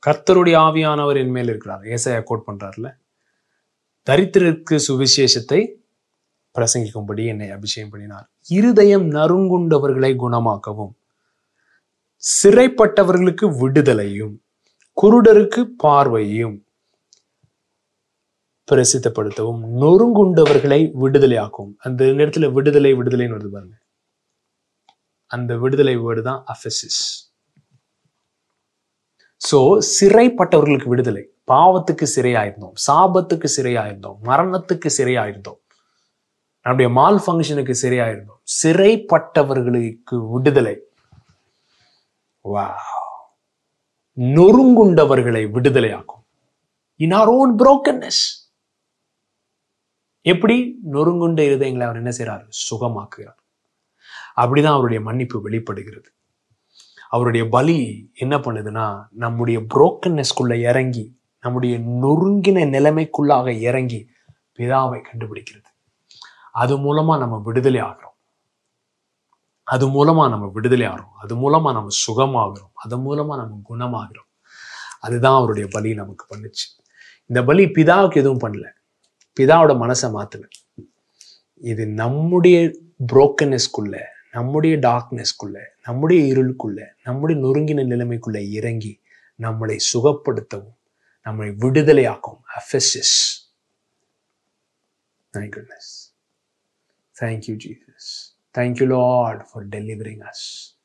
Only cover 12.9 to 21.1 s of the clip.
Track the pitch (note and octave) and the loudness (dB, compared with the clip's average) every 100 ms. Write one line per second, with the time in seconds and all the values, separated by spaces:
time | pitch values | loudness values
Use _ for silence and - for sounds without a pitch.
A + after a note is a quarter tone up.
12.9 | G#3 F#3 F3+ F#3 E3+ G#3+ C#3 C3 C#3 C#3 | 4 2 2 2 0 -2 0 0 2 2
13.9 | A2+ G2+ G2+ G#2+ G#2 _ _ _ _ _ | 2 -2 -8 -10 -14 _ _ _ _ _
14.9 | - G3+ A#3+ A3+ G#3+ G#3+ A#3 B3 - D3+ | 2 6 8 8 6 6 -2 -6 0 2
15.9 | C#3+ C#3 A2+ G#2 G#2+ A2+ G#2 _ _ _ | 4 2 0 -2 -4 -6 -8 _ _ _
16.9 | _ _ _ _ _ _ _ _ _ _ | _ _ _ _ _ _ _ _ _ _
17.9 | _ _ _ _ _ _ _ - C3+ B2 | _ _ _ _ _ _ _ 0 2 2
18.9 | C3+ A#2+ A2 G#2 - A2 A#2 A2+ A#2+ C#3+ | 0 -2 -4 -6 -6 -6 -6 -8 0 4
19.9 | F#3 A#3+ G#3+ G3 E3 D3+ C#3+ C#3+ C#3 D#3 | 6 6 4 4 4 4 4 4 2 2
20.9 | B2+ C3+ | 0 2